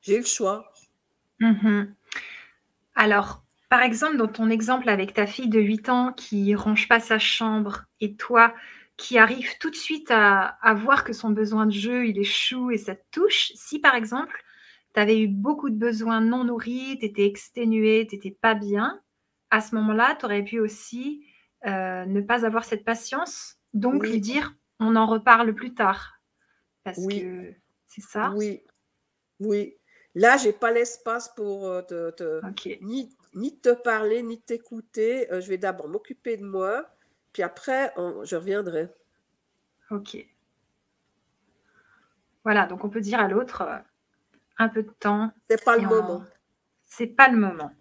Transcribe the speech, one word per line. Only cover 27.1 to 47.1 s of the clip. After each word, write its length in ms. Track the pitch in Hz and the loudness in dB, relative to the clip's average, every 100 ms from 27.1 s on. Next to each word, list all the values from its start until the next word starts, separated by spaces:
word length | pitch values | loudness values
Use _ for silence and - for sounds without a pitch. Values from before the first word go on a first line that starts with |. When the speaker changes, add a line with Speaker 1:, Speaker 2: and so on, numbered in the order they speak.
| 202 | -4
Speaker 2:
que 320 | 359 180 180 - _ _ _ | -6 -10 -14 -20 _ _ _
c'est 140 | - | -20
ça ? 300 | - 214 214 202 | -12 -6 -4 -4
Speaker 1:
Oui. 260 | 208 196 _ _ _ _ _ _ _ _ | -6 -8 _ _ _ _ _ _ _ _
Oui. 360 | 208 208 202 - _ _ _ 175 | -2 -2 -4 -12 _ _ _ 4
Là, 220 | 220 269 | 6 6
j'ai 160 | 262 | 4
pas 180 | 208 233 | 0 0
l'espace 580 | 233 240 - - 233 233 - | 2 0 -4 -6 -6 -8 -10
pour, 320 | 208 196 190 | -8 -6 -6
euh, 140 | 180 | -8
te, 260 | 180 175 165 | -8 -8 -8
te, 340 | 165 170 160 190 | -8 -8 -8 -8
Speaker 2:
Ok. 320 | 196 185 180 | -12 -12 -12
Speaker 1:
ni, 340 | 190 254 226 _ _ | -10 -10 -10 _ _
ni 260 | 185 254 285 | -10 -10 -2
te 100 | 254 | 0
parler, 500 | 240 240 220 214 233 | 0 0 0 0 -2
ni 180 | 233 226 | -4 -12
t'écouter. 880 | - 233 _ 226 - - 220 262 247 | -10 -10 _ -16 -12 -4 -2 -2 -4
Euh, 80 | 185 | -6
je 60 | 185 | -6
vais 80 | 185 | -4
d'abord 300 | 190 185 - | -4 -6 -8
m'occuper 480 | 381 - 254 - 220 | -10 -10 -14 -8 -8
de 80 | 202 | -6
moi, 440 | 196 190 233 320 _ _ _ _ | -6 -4 -4 -8 _ _ _ _
puis 100 | - | -6
après, 480 | 175 - - 262 269 - | -6 -6 -4 -2 -2 -4
on, 280 | 175 127 208 | -8 -8 -8
je 100 | 175 | -8
reviendrai. 540 | 180 202 190 165 175 _ _ _ _ _ _ _ _ _ _ | -4 -4 -4 -6 -8 _ _ _ _ _ _ _ _ _ _
Speaker 2:
Ok. 260 | 208 202 - - _ _ _ _ _ _ _ _ _ _ _ _ _ _ _ _ _ _ _ _ _ | -10 -10 -18 -20 _ _ _ _ _ _ _ _ _ _ _ _ _ _ _ _ _ _ _ _ _
Voilà, 220 | 220 208 180 | 0 2 2
donc 160 | 180 | -2
on 60 | 214 | -6
peut 120 | 220 | -6
dire 180 | 202 233 | -4 0
à 80 | 202 | 2
l'autre, 340 | 196 254 - | 0 -2 -6
euh, 160 | 165 151 - _ _ _ _ _ _ - | -8 -8 -14 _ _ _ _ _ _ -2
un 120 | 226 | -2
peu 140 | 220 | 0
de 80 | 214 _ | -6 _
temps 320 | 208 208 220 - _ | -2 0 -2 -6 _
Speaker 1:
C'est 140 | 220 | 0
pas 140 | - 233 | 4 4
Speaker 2:
et 40 | |
Speaker 1:
le 60 | 202 | 4
Speaker 2:
on 20 | |
Speaker 1:
moment. 340 | 220 214 - - _ _ _ _ _ _ | 2 2 -6 -10 _ _ _ _ _ _
Speaker 2:
C'est 220 | - | -8
pas 220 | 233 | -6